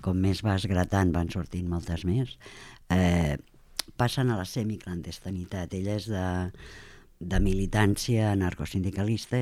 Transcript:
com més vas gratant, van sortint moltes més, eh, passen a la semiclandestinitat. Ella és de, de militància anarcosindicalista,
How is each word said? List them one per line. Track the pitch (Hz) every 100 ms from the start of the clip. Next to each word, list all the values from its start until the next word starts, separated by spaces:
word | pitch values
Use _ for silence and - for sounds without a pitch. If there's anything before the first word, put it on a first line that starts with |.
| 95
com | 92
més | 95 92 110
vas | 95 92
gratant, | 90 90 98 92
van | 85 85
sortint | 90 82 90 87
moltes | 85 80 82 90
més, | 113 123 - - - - - -
eh, | 180 180 175 151 147 - - - - - -
passen | 120 - 127
a | 107
la | 90
semiclandestinitat. | 131 107 104 - 87 80 - 92 92 87 98 87
Ella | 95 98 104
és | 98
de, | 98 92 90 90 - - - - - - _
de | 87 92
militància | 95 95 98 107 101 101 - 113 107
anarcosindicalista, | 101 92 - 76 101 95 92 101 110 - 127